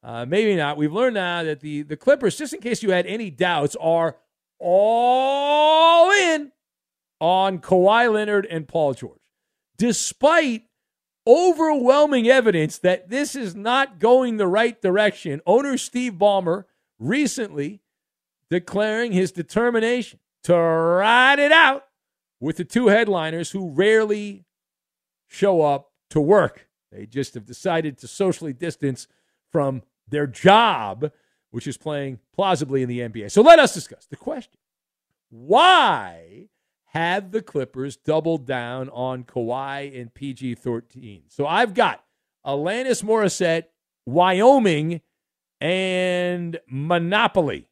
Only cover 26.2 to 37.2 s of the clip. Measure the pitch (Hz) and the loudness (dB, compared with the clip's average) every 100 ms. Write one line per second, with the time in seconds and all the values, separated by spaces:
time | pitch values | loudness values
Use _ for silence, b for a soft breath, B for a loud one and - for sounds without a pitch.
26.2 | 147 202 151 - _ _ _ 101 107 120 | 4 4 4 -4 _ _ _ -20 -14 -10
27.2 | 135 123 107 120 190 165 160 135 117 - | -8 -10 -20 -8 -4 -4 -4 -10 -20 -4
28.2 | 190 - 160 123 170 - 143 127 - _ | -4 -4 -8 -10 -10 -6 -6 -6 -14 _
29.2 | _ _ _ 160 139 131 - _ _ 147 | _ _ _ -4 -4 -6 -14 _ _ -6
30.2 | 143 117 180 208 226 156 104 98 147 _ | -6 0 4 4 4 -2 -6 -8 -10 _
31.2 | _ _ _ 120 147 131 156 147 139 123 | _ _ _ -14 -12 -12 -10 -8 -8 -12
32.2 | _ - 196 170 139 135 123 120 120 110 | _ -4 -2 -2 -2 -4 -4 -6 -8 -10
33.2 | 104 - 262 330 277 185 - - _ - | -4 4 8 8 8 -2 -14 -20 _ -16
34.2 | - 294 - _ _ _ _ _ _ _ | -12 -12 -14 _ _ _ _ _ _ _
35.2 | _ 113 131 214 349 359 262 151 98 85 | _ -20 0 4 6 4 2 0 -6 -16
36.2 | 82 107 202 _ _ _ _ 160 170 190 | -20 -20 -20 _ _ _ _ -6 -4 -4